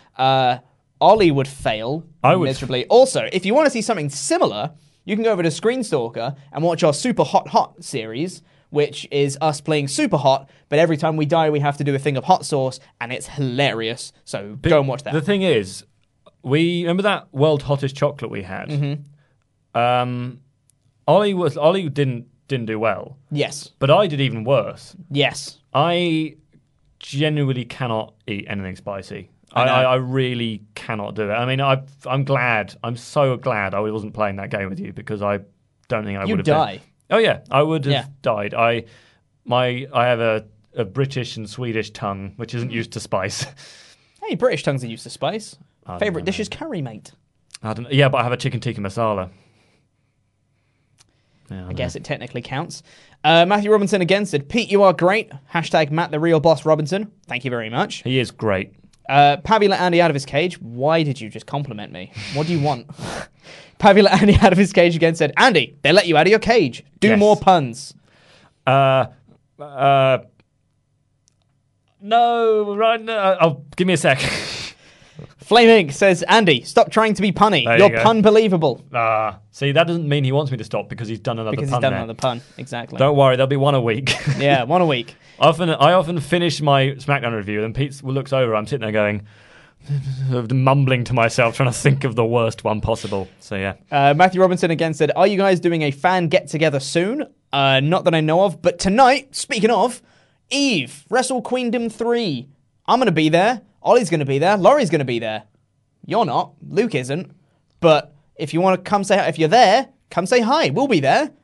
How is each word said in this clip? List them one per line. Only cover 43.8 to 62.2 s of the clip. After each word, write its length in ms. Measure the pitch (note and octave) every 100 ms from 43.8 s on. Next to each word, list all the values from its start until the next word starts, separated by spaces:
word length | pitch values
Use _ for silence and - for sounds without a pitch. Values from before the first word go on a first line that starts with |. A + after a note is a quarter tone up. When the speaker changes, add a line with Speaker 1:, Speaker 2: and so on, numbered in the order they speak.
| - _ _ _ G#4+
Speaker 1:
Hey, 60 |
British 300 | G3+ B3+ C#3+
tongues 200 | - C3+
are 40 | A#2+
used 160 | A2+
to 80 | B2
spice. 440 | - C#3+ A3 - - _ _ -
Speaker 2:
I 60 |
don't 80 | F3
Speaker 1:
Favourite 240 | G#3 E3
Speaker 2:
know, 20 | F3+
Speaker 1:
dish 140 | F3+
is 100 | G#3
Speaker 2:
man. 80 | -
Speaker 1:
curry, 240 | D#4+ G3
mate. 300 | B2+ G#2+ - _ _ _ _ -
Speaker 2:
I 120 | A2
don't, 200 | A2 B2
yeah, 160 | C#3 C3+
but 80 | C3+
I 60 |
have 80 | A#2
a 60 | B2
chicken 220 | C3 A2+
tikka 220 | B2 G2+
masala. 480 | G2 A#2+ A2+ G2+ F#2 - _ _ _ _ _ _ _ _ _ _ _ _ _ _ _ _ _ _ _ _ -
Yeah, 60 | F#2+
I 20 |
Speaker 1:
I 40 | F#2
Speaker 2:
don't 100 | F#2
Speaker 1:
guess 180 | F2
Speaker 2:
know. 60 | -
Speaker 1:
it 60 | -
technically 360 | B2+ B2 B2
counts. 400 | - C3+ E3+ - - _ _ _
Uh, 220 | D3 E3 F3
Matthew 260 | G#3 G#3
Robinson 300 | G#3+ G3+ G3+
again 240 | F3 G3 G3
said, 240 | C#3+ C#3
"Pete, 220 | A#3+ F3+
you 100 | G3
are 120 | G3
great. 380 | - F3+ A3 - - _
Hashtag 380 | E3+ - E3+ C#3+
Matt 180 | D#3 D#3+
the 100 | D3+
Real 200 | E3+ D#3+
Boss 260 | D#3+ D3+ D#3
Robinson." 460 | D#3 D3+ G3 G#3+ _ -
Thank 180 | B2 B2+
you 60 |
very 180 | A#2+ A2
much. 320 | B2 G3+ -
Speaker 2:
He 160 | A#2+ C3
is 140 | G#2+
great. 420 | - A2 F#2+ - _ _ _ -
Speaker 1:
Uh, 300 | C#3 C#3+ C#3+
Pavi 320 | - A3 G3+
let 100 | F#3
Andy 220 | F3+ E3+
out 80 | E3+
of 60 | C#3+
his 100 | C3+
cage. 340 | C#3+ F3+ -
Why 440 | A2+ A#2+ C#3+ E3
did 180 | D3+ D3
you 80 | G#2+
just 160 | A2 -
compliment 460 | C#3+ C#3 G#2+ G#2
me? 200 | F2+ F#2 A2